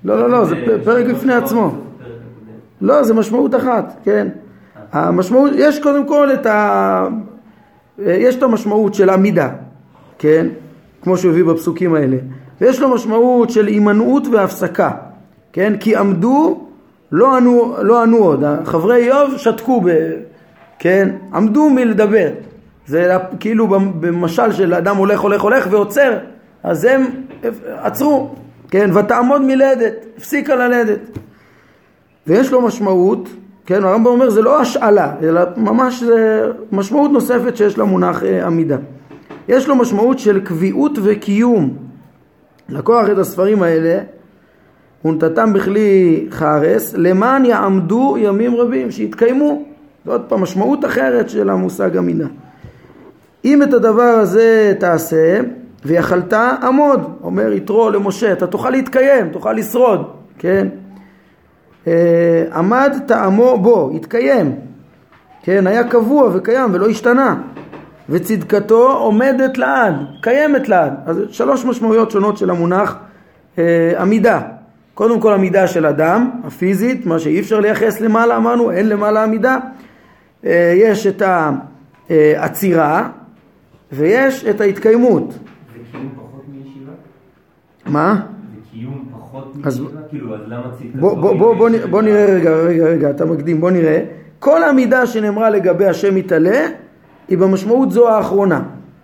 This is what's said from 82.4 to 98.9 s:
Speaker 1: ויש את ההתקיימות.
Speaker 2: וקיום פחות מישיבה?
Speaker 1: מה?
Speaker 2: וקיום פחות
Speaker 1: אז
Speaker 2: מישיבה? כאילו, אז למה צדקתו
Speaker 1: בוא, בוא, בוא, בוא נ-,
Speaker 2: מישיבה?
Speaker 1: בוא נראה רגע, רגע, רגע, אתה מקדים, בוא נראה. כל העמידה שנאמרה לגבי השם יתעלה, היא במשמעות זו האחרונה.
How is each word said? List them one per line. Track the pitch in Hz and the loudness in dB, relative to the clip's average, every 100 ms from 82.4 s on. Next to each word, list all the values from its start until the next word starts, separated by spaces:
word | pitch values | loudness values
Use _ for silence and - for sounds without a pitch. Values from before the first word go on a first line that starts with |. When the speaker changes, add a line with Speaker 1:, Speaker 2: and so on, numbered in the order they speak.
| 160 - 196 165 147 165 240 - - _ _ _ _ _ _ | -2 -4 0 0 2 0 -4 -12 -20 _ _ _ _ _ _
Speaker 1:
ויש | 131 156 233 269 262 - | -4 0 2 0 -2 -4
את | 208 | -2
ההתקיימות. | 208 196 220 233 247 170 - | -2 0 2 4 4 2 -2
Speaker 2:
וקיום | - - - - 117 117 131 135 127 | -12 -20 -20 -20 -20 -18 -14 -14 -16
פחות | - 135 139 | -20 -20 -20
מישיבה? | 139 135 135 135 175 - _ _ _ _ _ _ _ - | -20 -20 -20 -20 -20 -20 _ _ _ _ _ _ _ -4
Speaker 1:
מה? | 147 165 208 - - - - - | 0 0 0 -4 -16 -20 -20 -20
Speaker 2:
וקיום | 110 123 139 - 113 | -16 -14 -14 -16 -20
פחות | - 131 131 139 | -20 -18 -18 -8
Speaker 1:
אז | 143 123 | -6 -6
Speaker 2:
מישיבה? | 139 151 151 | -8 -14 -14
כאילו, | 143 120 107 | -12 -12 -12
אז | 107 | -12
למה | 123 123 - | -12 -12 -14
צדקתו | 120 131 | -14 -2
Speaker 1:
בוא, | 175 | -2
בוא, | - 180 196 | 0 0 2
בוא, | 220 220 | 2 4
בוא | 226 | 2
נ-, | |
Speaker 2:
מישיבה? | 226 180 | 0 0
Speaker 1:
בוא | 190 | 0
נראה | 220 208 208 | 2 2 4
רגע, | 190 165 160 | 2 2 2
רגע, | 170 165 165 | 2 2 2
רגע, | 165 143 | 0 -2
אתה | 143 160 | -2 -4
מקדים, | 160 151 160 | -4 -2 -2
בוא | 175 | 0
נראה. | 180 160 156 - - - _ | 2 2 0 -4 -14 -20 _
כל | 269 320 | 2 2
העמידה | 330 262 247 262 240 | 2 2 2 0 0
שנאמרה | 226 214 208 226 | -2 -4 0 0
לגבי | 208 180 170 196 | 2 0 2 0
השם | 165 202 190 | 0 0 -2
יתעלה, | 185 165 165 240 320 320 - _ _ _ - | 0 0 2 0 -2 -8 -20 _ _ _ -6
היא | 175 | 0
במשמעות | 190 190 202 240 262 | 0 0 0 0 2
זו | 185 233 | 2 2
האחרונה. | 220 185 196 196 147 - - - | 2 0 0 0 -2 -4 -14 -20